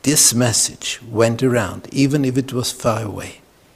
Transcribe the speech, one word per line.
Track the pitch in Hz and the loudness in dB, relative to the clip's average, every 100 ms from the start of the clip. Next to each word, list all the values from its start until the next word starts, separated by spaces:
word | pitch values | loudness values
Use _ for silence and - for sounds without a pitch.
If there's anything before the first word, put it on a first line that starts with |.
this | 135 151 - | 2 4 4
message | 113 123 - - - - - 113 | 4 2 2 -2 -4 -10 -10 -6
went | 107 117 117 | 2 2 4
around, | 131 120 95 95 - | 2 2 0 -8 -6
even | - 139 147 | 0 2 2
if | 131 123 | 2 0
it | 131 | -2
was | 123 120 | -4 -4
far | - 127 110 | -2 -2 -2
away. | 107 98 - - _ _ _ | -4 -8 -12 -16 _ _ _